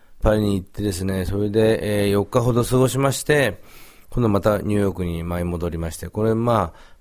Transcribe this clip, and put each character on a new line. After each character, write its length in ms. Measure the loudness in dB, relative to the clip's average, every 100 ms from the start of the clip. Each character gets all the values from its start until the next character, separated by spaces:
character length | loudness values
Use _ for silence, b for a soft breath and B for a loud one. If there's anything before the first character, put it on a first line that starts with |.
| b b
パ 140 | 2
リ 60 | 2
に 140 | 2
行 100 | -2
っ 20 | -6
て 160 | -6
で 80 | -4
す 140 | -2
ね、 200 | -4 -2
そ 120 | -2 -2
れ 120 | 0
で、 560 | 2 2 2 0 0 2
え 0 |
ー、 40 |
四 140 | 2
日 160 | 2 0
ほ 120 | 2
ど 120 | 0
過 140 | 2 2
ご 100 | 2
し 100 | 2
ま 140 | -2
し 100 | -2
て、 400 | 0 2 2 -2 B B B B B
今 160 | 0
度 40 | 2
ま 120 | 2
た 180 | 2 0
ニ 160 | 0
ュ 40 | 0
ー 20 |
ヨ 120 | 0
ー 40 | -2
ク 80 |
に 180 | -4 -4
舞 200 | -4 -4
い 20 |
戻 240 | -4 -4 -4
り 100 | -4
ま 140 | -6
し 60 | -8
て、 100 | -10
こ 160 | -4
れ、 100 | 0
ま 380 | 0 2 2 0
あ、 60 | B B B